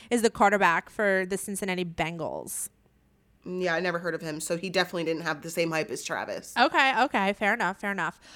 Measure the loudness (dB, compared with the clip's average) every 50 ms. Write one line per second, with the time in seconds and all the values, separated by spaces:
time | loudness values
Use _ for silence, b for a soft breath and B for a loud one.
0 | B B 0 2 4 2 4 6 6 6 6 6 6 4 4 2 0 -4 -4 0
1 | 2 2 4 2 2 0 -4 -4 -4 -6 -8 -6 -4 -4 -2 -2 -4 -4 -2 -4
2 | -4 -4 -4 -4 -6 -6 -6 -8 -8 -8 -8 -8 -8 -8 -10 _ _ _ _ _
3 | _ _ _ _ _ _ _ _ _ -8 -6 -2 0 0 0 0 0 0 -2 -2
4 | -2 -4 -4 -4 -6 -8 -8 -6 -4 -4 -4 -4 -4 0 0 0 0 2 0 -2
5 | -2 -2 -2 -2 -2 -4 -4 -4 -6 -6 -2 -2 0 0 0 -2 -2 -4 -6 -8
6 | -6 -6 -4 -4 -4 -4 -6 -8 -10 -4 2 2 2 4 4 4 4 4 4 2
7 | 2 2 2 2 2 0 0 0 0 0 2 2 0 -2 -2 -2 -4 -4 -4 -2
8 | -4 -4 -6 -8 B B B